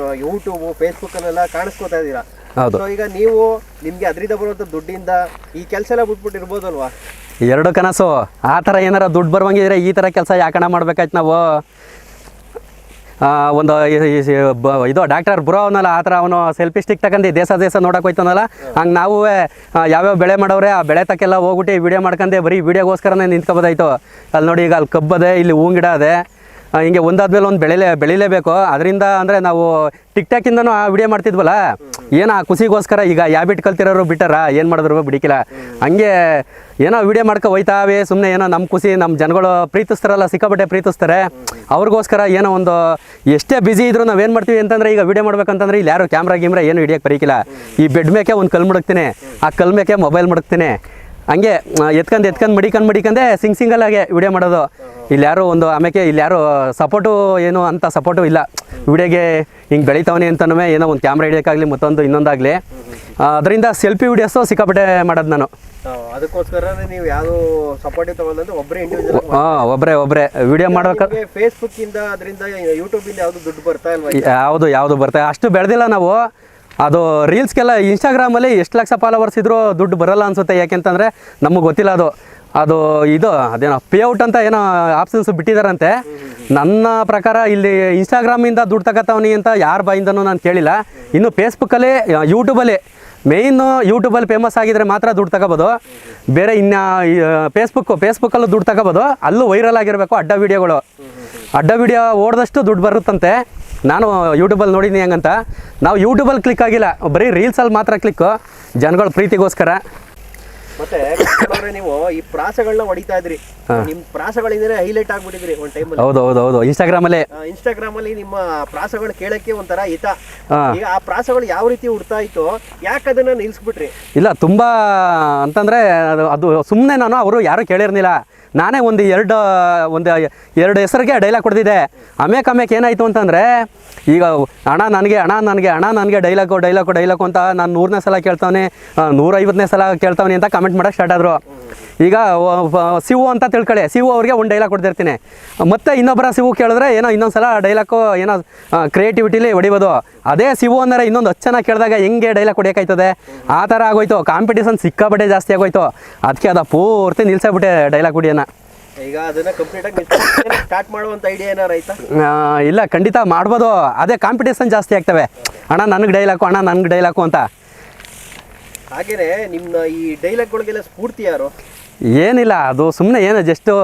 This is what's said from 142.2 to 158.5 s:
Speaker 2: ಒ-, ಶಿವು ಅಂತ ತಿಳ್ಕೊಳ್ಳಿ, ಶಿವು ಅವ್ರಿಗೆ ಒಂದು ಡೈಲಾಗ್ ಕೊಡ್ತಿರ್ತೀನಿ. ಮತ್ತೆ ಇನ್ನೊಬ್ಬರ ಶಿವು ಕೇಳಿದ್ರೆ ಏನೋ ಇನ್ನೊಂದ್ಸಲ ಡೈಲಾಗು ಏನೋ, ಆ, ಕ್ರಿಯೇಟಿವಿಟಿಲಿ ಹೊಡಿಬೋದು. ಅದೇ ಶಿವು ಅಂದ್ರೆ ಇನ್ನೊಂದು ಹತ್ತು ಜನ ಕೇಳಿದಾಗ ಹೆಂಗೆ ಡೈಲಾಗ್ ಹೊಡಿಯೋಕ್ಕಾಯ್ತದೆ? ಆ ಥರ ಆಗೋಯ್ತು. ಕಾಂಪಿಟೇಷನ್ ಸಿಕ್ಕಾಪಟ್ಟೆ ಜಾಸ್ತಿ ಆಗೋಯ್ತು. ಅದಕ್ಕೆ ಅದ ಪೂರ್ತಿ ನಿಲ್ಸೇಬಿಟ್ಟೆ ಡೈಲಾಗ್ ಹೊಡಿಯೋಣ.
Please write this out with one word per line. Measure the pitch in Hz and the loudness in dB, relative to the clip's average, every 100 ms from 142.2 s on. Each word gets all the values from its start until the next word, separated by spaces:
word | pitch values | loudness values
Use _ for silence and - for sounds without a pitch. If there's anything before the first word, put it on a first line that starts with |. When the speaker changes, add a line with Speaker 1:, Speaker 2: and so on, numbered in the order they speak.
| 214 175 180 180 165 | 2 2 2 0 0
Speaker 2:
ಒ-, | 175 170 175 - | 0 0 -2 0
ಶಿವು | 254 254 | 0 2
ಅಂತ | 240 254 | 0 0
ತಿಳ್ಕೊಳ್ಳಿ, | 233 226 214 156 | 0 0 0 0
ಶಿವು | 247 254 | 0 2
ಅವ್ರಿಗೆ | 240 226 | 2 0
ಒಂದು | 247 220 | 0 0
ಡೈಲಾಗ್ | 208 214 | 0 0
ಕೊಡ್ತಿರ್ತೀನಿ. | 190 185 170 170 120 - - - - 165 | 0 -2 -2 -4 -4 -12 -20 -20 -2 0
ಮತ್ತೆ | 214 - 277 | 2 0 2
ಇನ್ನೊಬ್ಬರ | 247 247 254 220 | 2 2 0 2
ಶಿವು | 254 | 0
ಕೇಳಿದ್ರೆ | 240 233 233 277 220 | 2 0 2 2 2
ಏನೋ | 233 | 0
ಇನ್ನೊಂದ್ಸಲ | 214 220 220 240 220 | 0 0 0 0 2
ಡೈಲಾಗು | 196 214 208 226 220 185 | 2 0 0 0 0 0
ಏನೋ, | 190 196 - - - 165 | -2 -4 -6 -20 -4 -2
ಆ, | 151 | 0
ಕ್ರಿಯೇಟಿವಿಟಿಲಿ | 185 214 208 220 220 233 | 0 0 2 0 2 2
ಹೊಡಿಬೋದು. | 190 196 202 190 135 - - 123 | 2 2 2 2 0 -4 -8 -2
ಅದೇ | 151 254 254 | 2 2 2
ಶಿವು | 240 254 | 2 2
ಅಂದ್ರೆ | 254 247 233 | 2 2 2
ಇನ್ನೊಂದು | 233 220 | 0 0
ಹತ್ತು | 170 247 | 0 0
ಜನ | 240 | 0
ಕೇಳಿದಾಗ | 226 220 226 | 0 0 2
ಹೆಂಗೆ | 214 196 233 226 | 2 0 0 0
ಡೈಲಾಗ್ | 202 214 208 | 2 0 0
ಹೊಡಿಯೋಕ್ಕಾಯ್ತದೆ? | 190 190 185 180 185 185 - - - | 0 0 0 0 0 -2 -12 -14 -2
ಆ | 151 202 | -2 0
ಥರ | 226 226 | -2 0
ಆಗೋಯ್ತು. | 214 202 208 | 0 0 0
ಕಾಂಪಿಟೇಷನ್ | 165 165 214 220 226 220 | 0 0 0 0 0 0
ಸಿಕ್ಕಾಪಟ್ಟೆ | 175 - 208 208 208 | -4 0 0 2 2
ಜಾಸ್ತಿ | 196 - | 0 0
ಆಗೋಯ್ತು. | 190 190 190 151 - - - | 0 2 2 -2 -6 -20 -4
ಅದಕ್ಕೆ | 120 135 208 | -4 0 0
ಅದ | 180 | 0
ಪೂರ್ತಿ | 156 151 202 220 190 175 | 0 0 2 2 0 0
ನಿಲ್ಸೇಬಿಟ್ಟೆ | 214 190 214 185 190 175 143 | 0 2 0 2 2 2 2
ಡೈಲಾಗ್ | 147 165 | 2 0
ಹೊಡಿಯೋಣ. | 156 156 151 139 | 0 0 0 -4